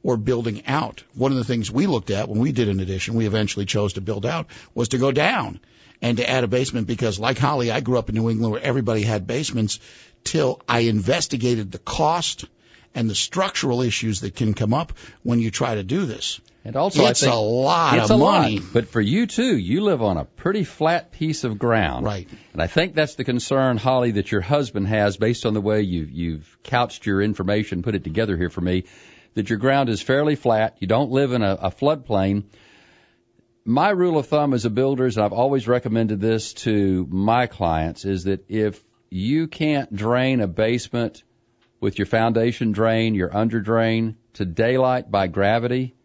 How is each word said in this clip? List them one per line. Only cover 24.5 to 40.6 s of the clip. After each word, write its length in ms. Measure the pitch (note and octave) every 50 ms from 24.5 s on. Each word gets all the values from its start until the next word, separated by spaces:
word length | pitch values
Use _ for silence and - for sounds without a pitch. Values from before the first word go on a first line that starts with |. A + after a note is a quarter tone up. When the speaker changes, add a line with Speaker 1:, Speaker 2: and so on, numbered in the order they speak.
| C#3+ D3 C#3 A2 - G#2 G2
Speaker 2:
has 300 | G2 A2 G#2+ G#2 G#2 G2
based 280 | - A2 A2+ A#2+ - -
on 80 | A#2 G#2+
the 60 | G#2+
way 200 | G2 G#2 G#2+ G#2+
you, 220 | G#2 F#2 F2+ E2+ D#2
you've 540 | D2+ C2 E2 E2+ E2+ D#2+ D2+ D2+ _ _ _
couched 460 | _ - C3+ A#2+ A#2+ A#2+ - - -
your 140 | G#2+ G2 F#2+
information, 600 | G2+ A2 G#2 - G2 F#2 G#2 G#2+ G#2+ - G2 F2
put 140 | F2+ A#2+ G2+
it 80 | F#2+ -
together 340 | E2 D#2 G#2+ A2+ G#2 F#2+
here 140 | E2 F2 E2+
for 100 | - -
me, 220 | F2 F2+ F2+ F#2 F#2 - - - - - - - _ _ _
that 160 | A2 G#2 F#2+
your 80 | A#2
ground 320 | G#2 A#2 C3 C3+ C#3 C3+ A#2+
is 140 | A2 G2 -
fairly 320 | - C3 C#3 D3+ D3+ D3
flat. 420 | C#3 - B2 A2+ G#2+ A2 A2 _ _
You 80 | -
don't 220 | F2+ A2 B2 C#3+ A#2
live 220 | B2+ C3+ C#3+ C3
in 100 | B2 A#2+
a, 120 | G#2+ G2 F#2+
a 180 | F#2 - F#2
floodplain. 720 | - - C3+ C#3+ D#3 C#3+ B2+ - A2 G2 F#2+ G2 G2+ G#2 G2+ - - - - - _ _ _ _ _ _ _ _ _ _ _ _ _ _ _ _ _ _ _
My 240 | G#2+ A#2 C#3 E3+ G#3
rule 300 | G#3 F3+ F3+ F3+ E3 D3+
of 80 | C3
thumb 260 | - D3+ D3+ D3 C#3+ C3+
as 120 | A#2+ G#2
a 40 | A#2
builder, 360 | G#2 B2 C3+ C3+ C#3 B2+ C3
and 120 | B2+ G2+
I've 160 | A2 G#2+ G#2 F#2+
always 340 | A2 B2 - C#3 C3+ G#2+
recommended 520 | A#2 B2 B2 - A#2 A2 A2+ A2+ G#2 A2 G2
this 340 | G2+ A2+ A2 A2 A2 - -
to 520 | - - A2 G#2+ G#2 G2+ F#2+ F#2 F#2 F2+ C2+
my 380 | F2 F#2+ G2 G#2+ A#2 B2 B2
clients, 580 | A2 - - F2+ E2+ E2 D#2+ D#2 E2 - - -
is 200 | G2 G2 F#2 E2+
that 200 | G2 G2 F#2+ - _
if 340 | G#2 A2 G#2+ G#2+ G2+ - _ _ _ _ _ _
you 380 | F2+ F#2 F#2+ A2+ C#3+ D#3 E3
can't 440 | D#3 - - D#3+ D#3 D3+ C#3 C3 -
drain 500 | G#2 G2 G#2+ A2+ A#2+ B2 B2+ C3 C3 B2
a 60 | G#2
basement 760 | F#2+ E2 -